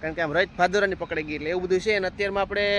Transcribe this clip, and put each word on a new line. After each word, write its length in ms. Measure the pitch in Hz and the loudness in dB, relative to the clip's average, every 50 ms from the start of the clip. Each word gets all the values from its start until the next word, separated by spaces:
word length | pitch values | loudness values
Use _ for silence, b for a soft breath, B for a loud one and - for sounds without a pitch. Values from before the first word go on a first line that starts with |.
કારણ 140 | - 160 160 | -6 -6 -4
કે 60 | 165 | -2
આમ 120 | 170 156 147 | -2 0 2
રજ 160 | 165 196 196 - - | 0 0 0 2 0
ભાદરવાની 440 | 180 180 180 208 196 196 190 - | 0 2 4 2 2 2 0 -2
પકડી 220 | 175 160 165 160 160 | -6 -6 -4 -6 -4
ગઈ 120 | 151 151 | -4 -6
એટલે 140 | 147 147 156 | -6 -4 -2
એવું 140 | 175 185 180 | -2 -2 0
બધું 160 | 180 185 185 | 2 0 2
છે. 160 | 180 214 214 | 2 2 2
અને 120 | 202 190 185 | 2 0 -2
અત્યારમાં 360 | - - 202 202 196 196 196 | -2 -2 -2 0 0 0 -2
આપણે 220 | 190 202 202 202 208 202 | 0 0 0 2 2 2